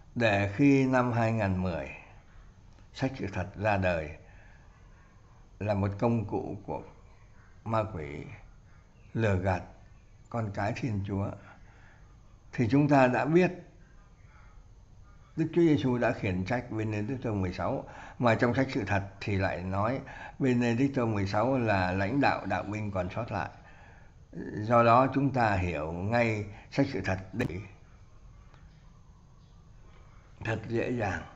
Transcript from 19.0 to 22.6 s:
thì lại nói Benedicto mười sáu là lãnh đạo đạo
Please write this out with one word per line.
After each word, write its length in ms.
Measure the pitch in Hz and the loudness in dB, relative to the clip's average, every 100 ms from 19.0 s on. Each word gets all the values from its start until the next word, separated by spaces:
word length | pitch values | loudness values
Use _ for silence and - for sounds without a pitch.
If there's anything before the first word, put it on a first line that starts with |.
| 98 - | -2 -8
thì 140 | - 98 | -4 0
lại 280 | 95 71 | 0 -2
nói 360 | 92 95 107 131 - - - - | -4 -2 -2 -2 -8 -14 -14 -2
Benedicto 640 | 135 123 120 117 139 135 117 | 2 4 4 2 2 2 0
mười 220 | 104 98 | 0 0
sáu 300 | 104 117 135 | 0 2 2
là 340 | 113 98 90 | 2 2 2
lãnh 300 | 92 98 139 | 0 0 2
đạo 240 | 123 - 95 | 2 2 -2
đạo 180 | 95 | -4